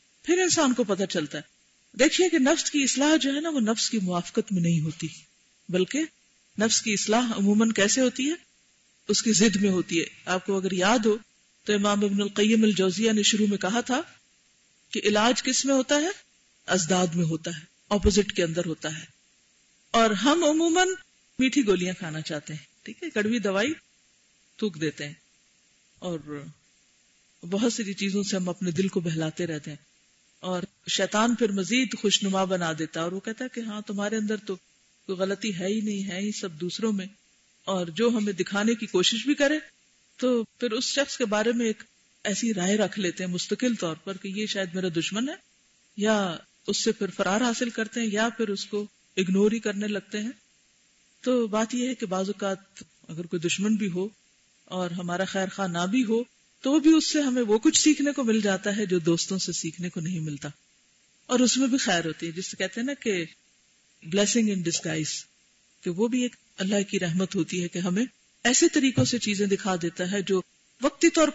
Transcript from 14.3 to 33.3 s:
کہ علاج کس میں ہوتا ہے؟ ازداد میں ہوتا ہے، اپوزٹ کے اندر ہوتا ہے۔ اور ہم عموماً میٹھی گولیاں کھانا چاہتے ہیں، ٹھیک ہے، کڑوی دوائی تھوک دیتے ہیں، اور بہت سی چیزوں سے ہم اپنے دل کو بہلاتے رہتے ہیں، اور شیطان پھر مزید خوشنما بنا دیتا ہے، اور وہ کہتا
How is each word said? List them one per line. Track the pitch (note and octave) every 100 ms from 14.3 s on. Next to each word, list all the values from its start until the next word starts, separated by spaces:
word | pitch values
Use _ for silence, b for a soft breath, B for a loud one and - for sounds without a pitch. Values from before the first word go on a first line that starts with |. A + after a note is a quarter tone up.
| _ _ _ _ _ _
کہ | - -
علاج | G#3 A3 B3+
کس | - B3+ C4
میں | C4+
ہوتا | B3+ D4
ہے؟ | D#4+ G4+ _ _ _ _ -
ازداد | F#3+ D#3+ F#3 F3+ E3+
میں | D#3+
ہوتا | D#3+ -
ہے، | D#3+ - _ -
اپوزٹ | G#3 G#3 G3+ G3+
کے | -
اندر | E3+ E3 E3+
ہوتا | D#3 D#3 D#3
ہے۔ | - _ _ _ _ _ _ _ _
اور | A#3 A3+ G3
ہم | A#3+ E4
عموماً | D4+ D#4 E4 E4 F#4 F#4+ - _ _ -
میٹھی | B3+ C#4+ G#3+
گولیاں | F#3 F3+ F3+
کھانا | E3+ D#3
چاہتے | D#3 D3+ -
ہیں، | D3+ - _
ٹھیک | - A3+
ہے، | E4+
کڑوی | A3+ G#3 A#3+
دوائی | G3+ F#3+ A#3+ D#4 _ _ _ _ _ _ _ -
تھوک | - E2
دیتے | D#3 - D3
ہیں، | D3 _ _ _ _ _ _ _ -
اور | F3+ E3 D3 D3 D#3 - _ _ _ _ _ _ _ _
بہت | F3 G3 A#3+
سی | A3+ G3+ F#3+
چیزوں | G3 G3
سے | G3+ F#3+
ہم | F3+
اپنے | F3 F3+
دل | E3 F#3+
کو | G3
بہلاتے | E3+ D#3+ D#3+ D#3 E3+
رہتے | D#3 D3+
ہیں، | D3 _ _ _ _ _ _
اور | F#3 F3+ F3 _ -
شیطان | - F#3+ G#3+ A#3 A#3+
پھر | A3+
مزید | G3 F3 B3 C4 -
خوشنما | G#3 - G3 F#3+ F#3+
بنا | F#3 E3 D#3+
دیتا | D#3+ E3
ہے، |
اور | E3+
وہ | F#3
کہتا | A3+